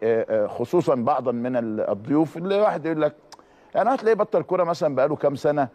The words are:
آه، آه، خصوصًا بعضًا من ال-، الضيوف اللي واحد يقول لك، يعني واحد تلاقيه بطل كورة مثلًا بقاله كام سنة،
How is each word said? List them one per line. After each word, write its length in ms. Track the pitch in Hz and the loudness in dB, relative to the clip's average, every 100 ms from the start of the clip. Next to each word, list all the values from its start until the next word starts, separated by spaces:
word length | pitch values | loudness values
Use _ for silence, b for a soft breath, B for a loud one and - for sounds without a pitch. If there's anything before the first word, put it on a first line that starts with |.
آه، 220 | 113 113 - | 0 0 2
آه، 180 | 110 104 | 0 0
خصوصًا 480 | - 120 175 160 131 | -2 0 0 2 0
بعضًا 360 | 117 135 127 | 2 0 0
من 240 | 120 123 123 | -2 -2 -2
ال-، 340 | 113 107 - | -2 -2 -2
الضيوف 480 | 104 117 147 160 165 | -4 0 0 0 -2
اللي 240 | 185 196 | -2 2
واحد 240 | 208 170 160 | 2 0 -4
يقول 160 | 156 | 0
لك، 140 | 151 - - - b b b 151 | -2 -2 -20 -20 b b b 0
يعني 120 | 208 | 0
واحد 100 | 269 | 2
تلاقيه 160 | 214 202 | 2 2
بطل 280 | 165 180 | 2 0
كورة 200 | - 180 | 0 0
مثلًا 320 | 170 170 160 127 | 0 0 0 2
بقاله 200 | 143 143 | 0 2
كام 200 | 143 139 | -2 0
سنة، 320 | 151 147 131 | 0 0 -2